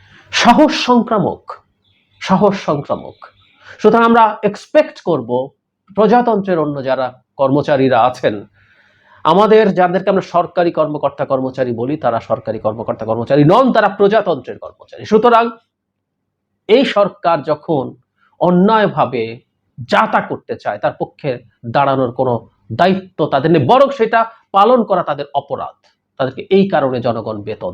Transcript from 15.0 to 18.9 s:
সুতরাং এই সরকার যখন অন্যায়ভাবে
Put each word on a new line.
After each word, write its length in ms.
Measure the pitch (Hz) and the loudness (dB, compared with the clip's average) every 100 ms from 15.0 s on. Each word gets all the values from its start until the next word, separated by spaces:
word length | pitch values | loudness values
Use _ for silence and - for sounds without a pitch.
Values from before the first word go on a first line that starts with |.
| - | 0
সুতরাং 380 | 214 233 226 233 233 _ _ _ _ _ _ _ _ _ _ - | 2 4 4 2 -6 _ _ _ _ _ _ _ _ _ _ 0
এই 140 | 233 254 | 2 2
সরকার 520 | 208 202 - 170 165 | 0 -2 -2 -2 -2
যখন 400 | 139 151 - 151 123 123 _ _ _ - | -2 -6 -2 -4 -4 -12 _ _ _ -4
অন্যায়ভাবে 840 | 170 180 196 220 196 | 0 2 4 2 0